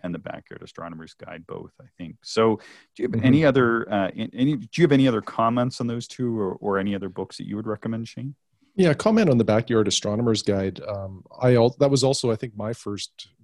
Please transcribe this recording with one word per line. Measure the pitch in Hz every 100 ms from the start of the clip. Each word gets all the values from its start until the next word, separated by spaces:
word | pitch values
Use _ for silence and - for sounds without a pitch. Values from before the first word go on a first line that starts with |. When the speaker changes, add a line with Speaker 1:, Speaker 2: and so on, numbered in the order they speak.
Speaker 1:
and | 90
The | 82
Backyard | - - - -
Astronomer's | - - 85 80 80
Guide, | - - 85 85
both, | 87 82 _
I | 131 -
think. | 85 -
So | - 110 113 107 - - _ -
do |
you | -
have |
Speaker 2:
Mm-hmm. | 117 127
Speaker 1:
any | 143
other, | 156 131 120 113 113
uh, | 104 95
in-, | - 110
any, | 110 135 143
do | 113 -
you |
have | 165
any | 139 135
other | 107
comments | - - 113 123 123 -
on | 120
those | 117 -
two | - 123 113
or, | 95
or | - 101 98
any | 98
other | 101 98
books | 95 95 -
that | 101
you | 101
would | 107
recommend, | 107 113 113 113
Shane? | - 131 - _ _ _
Speaker 2:
Yeah, | - 175
comment | 143 214 220 190
on | 123
The |
Backyard | 107 107 - 113 104
Astronomer's | - 104 104 120 110
Guide. | - 98 95 90 -
Um, | 101 95 95 - -
I | 127
al-, | 123 120 -
that | 143
was | 139
also, | 131 135 123
I | 113
think, | 117 104
my | 107
first | 117 - 101 - - - _